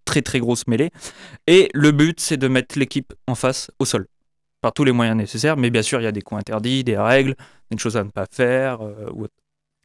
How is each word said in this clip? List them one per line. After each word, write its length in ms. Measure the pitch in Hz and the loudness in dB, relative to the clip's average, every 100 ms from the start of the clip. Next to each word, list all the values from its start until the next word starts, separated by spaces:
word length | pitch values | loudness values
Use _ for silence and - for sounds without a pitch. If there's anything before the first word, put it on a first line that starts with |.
| - | -4
très 160 | 151 | -2
très 180 | 127 131 | 0 -2
grosse 260 | 117 120 - | 0 -2 0
mêlée, 240 | 113 165 - - - - - - | 0 0 -4 -16 -18 -20 -8 4
et 220 | 180 - | 6 6
le 180 | 147 147 | 4 4
but 280 | 147 156 170 | 6 4 2
c'est 180 | - 147 | -4 0
de 100 | 131 | 2
mettre 320 | 131 127 147 | 2 0 -2
l'équipe 340 | 131 143 - - - | -2 -2 -6 -8 -6
en 80 | 123 | -2
face 340 | 127 - - - | -2 -2 -8 -4
au 60 | 135 | -2
sol, 220 | 110 98 _ _ _ _ _ | -2 -4 _ _ _ _ _
par 100 | 117 | -4
tous 140 | - 139 | 0 0
les 80 | |
moyens 240 | 120 117 110 | 2 2 0
nécessaires, 400 | 107 113 147 156 | -2 -2 0 2
mais 140 | 123 | 2
bien 100 | 117 | 0
sûr 180 | 107 127 | 0 -2
il 60 | 113 | -2
y 20 | |
a 60 | |
des 80 | 104 | -4
coups 180 | - 107 | -6 -8
interdits, 460 | 104 110 117 131 123 | -6 -4 -2 -2 0
des 120 | 101 | 0
règles, 380 | 110 131 135 131 - _ - | 4 4 2 -4 -12 _ -12
des 80 | 110 | -6
choses 200 | 117 110 | -4 -2
à 60 | |
ne 60 | 101 | -4
pas 180 | 101 95 | -6 -8
faire, 500 | - 123 127 135 117 | -2 0 0 -2 -4
euh, 280 | 107 104 107 | -10 -12 -12
ou 100 | 107 104 | -10 -12
autre. 80 | - _ _ _ _ | -14 _ _ _ _